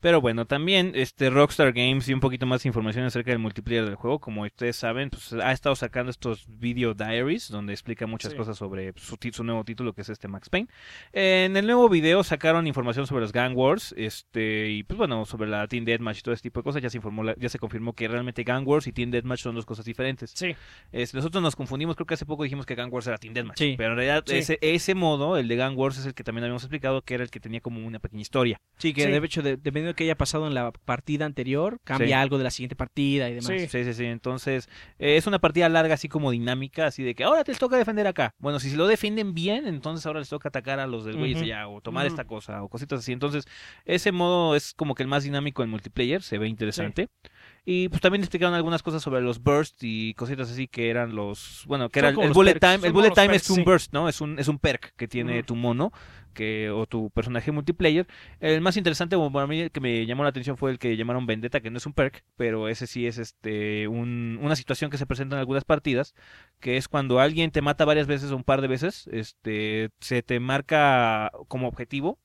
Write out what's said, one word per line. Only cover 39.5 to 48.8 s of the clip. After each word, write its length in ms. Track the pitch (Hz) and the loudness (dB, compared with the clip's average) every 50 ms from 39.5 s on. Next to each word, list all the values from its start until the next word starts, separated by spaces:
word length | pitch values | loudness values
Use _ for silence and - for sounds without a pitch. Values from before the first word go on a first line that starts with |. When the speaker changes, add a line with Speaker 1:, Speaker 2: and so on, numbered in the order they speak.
| 208 247 302 | -2 -2 -2
Speaker 1:
entonces 380 | 226 170 139 - 156 160 165 147 | -4 -6 -6 -6 -6 -8 -6 -6
ahora 120 | 160 151 156 | -6 -6 -6
les 100 | 143 - | -6 -6
toca 200 | - 147 - 147 | -8 -6 -6 -6
atacar 300 | - 135 123 131 135 139 | -6 -6 -4 -4 -4 -4
a 60 | 135 | -4
los 180 | 131 123 113 110 | -4 -6 -6 -6
del 120 | 107 107 | -6 -4
güey 140 | - 127 131 127 | -2 0 0 0
Speaker 3:
Ujú. 60 | - | 0
Speaker 1:
ese 80 | - - | -2 -4
ya, 200 | 110 107 104 104 | -4 -6 -8 -10
o 120 | 104 104 | -12 -12
tomar 240 | _ 113 113 131 143 | _ -8 -4 -2 -2
Speaker 2:
Ujú. 80 | 143 165 | -2 -2
Speaker 1:
esta 100 | 151 127 | -4 -8
cosa, 360 | - 110 107 - - 104 101 101 | -8 -10 -12 -10 -10 -10 -10 -10
o 60 | 95 | -8
cositas 300 | - 117 139 143 143 127 | -8 -10 -6 -6 -6 -6
así. 120 | 113 123 123 | -4 -6 -4
Entonces, 340 | 127 135 147 147 147 135 - - - - - - - _ | -2 -2 -2 -2 -4 -6 -8 -18 -20 -20 -20 -20 -16 _
ese 260 | - 175 180 - 208 185 | -2 -2 0 2 0 0
modo 420 | 180 175 175 180 180 170 160 151 | 2 2 2 4 4 4 4 2
es 180 | 147 - - - | 2 0 -2 -6
como 200 | - 160 147 131 | -6 -4 -4 -2
que 80 | - 131 | -2 -2
el 60 | 131 | 0
más 160 | 139 143 139 | 0 -2 0
dinámico 380 | 143 143 139 143 147 139 - 127 | 0 -4 -2 -4 -4 -2 -2 -4
en 80 | 110 | -2
multiplayer, 500 | 110 107 101 107 - - 123 123 143 196 185 | -2 -6 -8 -8 -4 -2 0 0 0 -2 -2
se 140 | - - 104 | -4 -4 -2
ve 100 | 107 110 | -2 -2
interesante. 600 | 113 107 113 107 104 - - - - - 196 - _ _ _ | -2 -2 -4 -4 -2 -2 -4 -4 -2 -4 -4 -4 _ _ _
Speaker 2:
Sí. 60 | - _ _ - - - _ _ - | -20 _ _ -20 -20 -20 _ _ -2
Speaker 1:
Y, 200 | 180 180 185 185 | 0 0 0 0
pues, 120 | 151 160 | 0 2
también 220 | - 185 185 202 196 | 2 4 2 2 -2
explicaron 320 | 175 - 175 175 180 175 | -2 -2 0 0 2 2
algunas 280 | 170 160 160 170 160 | 2 0 0 0 -2